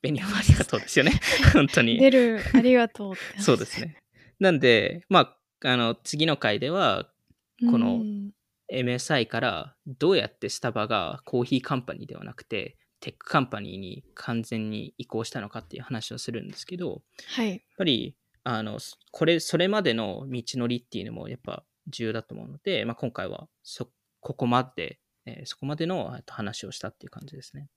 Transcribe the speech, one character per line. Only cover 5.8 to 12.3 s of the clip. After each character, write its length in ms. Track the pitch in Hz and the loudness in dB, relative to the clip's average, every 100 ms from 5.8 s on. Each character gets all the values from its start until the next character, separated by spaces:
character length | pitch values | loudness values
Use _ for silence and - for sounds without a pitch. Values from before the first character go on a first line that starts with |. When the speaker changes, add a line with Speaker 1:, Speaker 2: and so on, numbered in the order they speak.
| 117 - | 2 -2
Speaker 1:
次 300 | - 147 160 | -6 -2 0
の 120 | 143 | 2
回 220 | 110 104 | 0 0
で 100 | 131 | -2
は、 400 | 185 156 95 - _ _ _ _ _ 240 | 0 0 0 -6 _ _ _ _ _ 2
こ 60 | 233 | 4
の 200 | 233 240 | 2 0
Speaker 2:
う 20 | |
ん。 320 | 214 208 202 _ _ _ - | -4 -6 -10 _ _ _ -8
Speaker 1:
エ 140 | 131 | -4
ム 80 | 123 | -2
エ 80 | 123 | -4
ス 120 | - | 0
ア 80 | 143 | 0
イ 80 | 113 | 0
か 140 | 117 | -2
ら 340 | 120 87 - _ - | -2 -4 -10 _ -18
ど 260 | 131 156 | -2 2
う 60 | 185 | 2
や 80 | 107 | 0
っ 140 | _ | _
て 100 | - | -8
ス 100 | - | -6
タ 120 | 127 | -4
バ 160 | 110 107 | -4 -2
が 340 | 110 82 - | -2 -2 -8
コ 180 | - 123 | -4 -4
ー 20 | |
ヒ 140 | 123 131 | 0 -2
ー 40 | |
カ 140 | - 135 | -2 -6
ン 80 | |
パ 100 | - | -6
ニ 120 | - - | -14 -14
ー 20 | |
で 80 | - | -14
は 80 | |
な 100 | 98 | -16